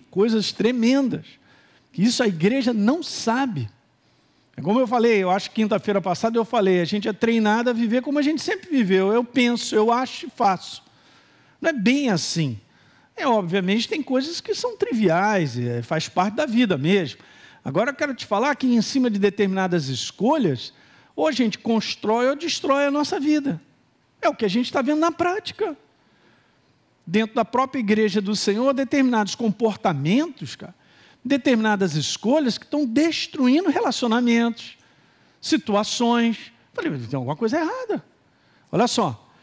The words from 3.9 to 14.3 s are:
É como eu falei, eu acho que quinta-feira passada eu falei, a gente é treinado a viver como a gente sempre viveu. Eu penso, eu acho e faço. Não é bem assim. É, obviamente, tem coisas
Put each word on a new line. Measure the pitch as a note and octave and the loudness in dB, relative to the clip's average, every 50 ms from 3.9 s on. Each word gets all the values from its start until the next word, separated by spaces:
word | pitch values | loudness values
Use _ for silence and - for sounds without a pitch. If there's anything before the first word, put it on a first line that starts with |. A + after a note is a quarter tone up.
| _ _ _ _ _ _ _ _ _ _ _ _ _ - | _ _ _ _ _ _ _ _ _ _ _ _ _ -6
É | |
como | C3+ E3+ G#3+ B3+ | -2 0 0 2
eu | C4 G#3 | 2 2
falei, | B3+ A#3+ A3 A#3+ A3+ G3+ F#3+ | 2 2 2 4 4 2 2
eu | F3+ | 2
acho | F3+ G3+ - - | 0 0 -2 -4
que | - A3 A3 | -2 -2 0
quinta-feira | G#3 A3 F#3+ - G#3+ G3+ G3 | 0 0 0 0 0 -2 0
passada | E3 F#3+ E3+ - - A3+ A#3 | 0 -2 -2 -2 -2 0 0
eu | A#3 A3+ | 0 -2
falei, | - - A#3 G3 F#3+ F#3 F3+ | 0 0 2 2 4 4 2
a | E3+ | 2
gente | D3+ G#3 G#3+ G3 | 0 -2 -2 -2
é | - G3 | -4 -4
treinado | - - A3+ A#3 A3+ G#3+ G#3 G#3 A3+ A#3+ B3 | -2 0 2 2 2 2 2 2 2 0 0
a | A#3+ | 0
viver | A3+ A#3+ G#3+ A3+ B3+ B3 | 0 0 0 0 0 0
como | D4 C#4 D4 | 0 -2 0
a | C#4 | 0
gente | D4 E4 C#4 - | 0 0 -2 -2
sempre | - A4 F#4+ - F#4 | -4 -6 -6 -4 -2
viveu. | D#4+ C4+ A3 F3+ F#3+ F#3 F#3+ G3 G#3+ | 0 0 2 4 2 2 2 2 2
Eu | A#3+ B3 | 0 0
penso, | A#3+ - C4+ B3 A#3+ A#3+ A3+ - - - | 0 0 0 2 2 0 -2 -4 -2 0
eu | A3 G#3+ A#3 A#3 | 2 2 4 2
acho | A#3+ C4 A#3 - - - | 0 0 -4 -8 -12 -14
e | C#4 | -12
faço. | - - A#3 G3 F#3 E3+ - - - - - _ _ _ _ _ _ _ _ _ _ _ _ _ _ _ | -6 -2 0 0 0 -2 -6 -12 -18 -18 -20 _ _ _ _ _ _ _ _ _ _ _ _ _ _ _
Não | - D#4+ | -2 -2
é | D#4+ | 0
bem | B3+ F3+ A#3 C4 C#4+ C#4+ B3 | 2 2 2 2 2 2 0
assim. | G3 D#3+ - - - E3+ D#3 C3+ A2+ G2+ - _ _ _ _ _ _ _ _ _ _ | 0 0 -2 -2 -2 -2 -2 -2 -4 -8 -12 _ _ _ _ _ _ _ _ _ _
É, | - F4 | -4 0
obviamente, | C#4 A#3 G#3+ F#3 E3 F3 G3+ F3+ F3+ G3+ A#3 A3+ - | 0 2 2 0 0 -2 -2 0 0 0 0 -2 -2
tem | - D#4+ C4 | -4 -6 -4
coisas | - C4 B3+ C4+ D#4 | -2 -2 -2 -2 -2